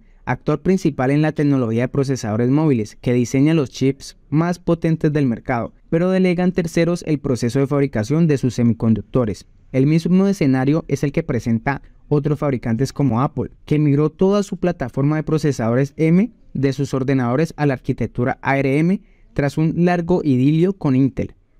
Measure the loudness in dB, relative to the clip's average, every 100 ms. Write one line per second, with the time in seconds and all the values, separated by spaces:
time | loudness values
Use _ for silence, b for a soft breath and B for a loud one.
0 | b b -6 -4 -2 -2 0 0 0 0
1 | 0 2 0 0 0 0 0 0 -2 -2
2 | -2 -4 -2 -2 2 2 2 0 -2 -6
3 | -2 0 0 2 2 2 -2 -2 -2 -2
4 | -10 -20 _ -2 0 -2 -2 -2 0 0
5 | 0 0 0 -2 -4 -4 -4 -10 _ -2
6 | 0 2 2 2 0 0 -2 0 0 -2
7 | -2 -4 -2 -2 0 0 0 0 0 -2
8 | -2 2 2 2 0 0 0 2 2 0
9 | 0 -2 -2 -4 -12 _ _ 0 2 2
10 | 2 2 2 2 2 2 2 0 -2 -4
11 | -2 -2 -4 -4 -2 -2 -2 -6 b b
12 | -2 -2 0 -2 -2 -2 -4 -2 -2 0
13 | 0 0 -2 -4 -8 -10 -2 0 2 2
14 | 0 0 2 2 -2 -4 -4 -4 -6 -2
15 | 0 0 -2 0 0 -2 0 0 -2 0
16 | 2 2 2 -4 -12 -2 -2 -2 -4 -2
17 | 0 0 0 0 -2 -2 -2 -2 -4 -4
18 | -4 -2 -4 -2 -2 0 0 2 0 -2
19 | b b b -4 -2 0 0 2 2 2
20 | 0 0 2 2 4 4 2 0 0 2
21 | 2 0 -8 -10 _ _